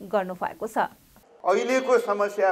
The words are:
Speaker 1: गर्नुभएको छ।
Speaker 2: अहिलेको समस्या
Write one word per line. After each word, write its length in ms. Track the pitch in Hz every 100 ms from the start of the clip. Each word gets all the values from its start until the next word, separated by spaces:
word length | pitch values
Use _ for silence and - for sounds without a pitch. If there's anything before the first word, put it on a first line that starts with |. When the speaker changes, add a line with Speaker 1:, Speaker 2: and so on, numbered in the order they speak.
Speaker 1:
गर्नुभएको 640 | 196 208 180 180 - - 220
छ। 240 | 262 190 - _ - _ - 175
Speaker 2:
अहिलेको 520 | 208 240 262 254 240
समस्या 480 | - 202 202 202 190